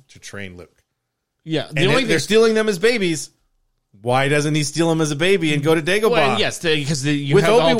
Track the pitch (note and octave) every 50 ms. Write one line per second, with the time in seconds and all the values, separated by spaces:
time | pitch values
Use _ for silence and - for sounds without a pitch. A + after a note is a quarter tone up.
0 | C#3 _ - - - - - G2+ G2+ F#2 F2+ F2 E2+ - _ _ _ _ _ _
1 | _ _ _ _ _ _ _ _ - D#3+ D#3+ D3 B2 - D#3+ D3+ F3 G3 A#3+ B3+
2 | C4+ A3 - D#3+ - - G3+ A3 A3+ A3+ A3 G#3+ A3 G#3+ G#3 E3 F#3 A3+ B3+ A#3
3 | F#3+ F3 D#3+ - - - _ _ _ _ _ _ _ _ _ _ _ _ _ G2
4 | G2+ A#2+ B2 C3 C3+ C#3 D3 D3 C#3+ D#3 D3+ D#3 D3 C#3 - C#3+ E3 E3 D#3+ D#3+
5 | D#3+ D3 D3+ C#3 E3 F#3 G3 F#3+ D#3+ D#3 D3+ D3+ C#3+ D#3+ D#3+ E3+ D3+ D#3+ F#3 G#3+
6 | G#3 A3+ A#3+ A3 G3+ C3+ B2 A2+ F#3 C3+ - - - E3+ D#3 D3+ C#3+ C3+ E3 C3+
7 | C3 D3 D3 C#3+ C#3+ C#3 C#3+ G3 F#3 - - A#3+ D#3+ E3 B3 A3+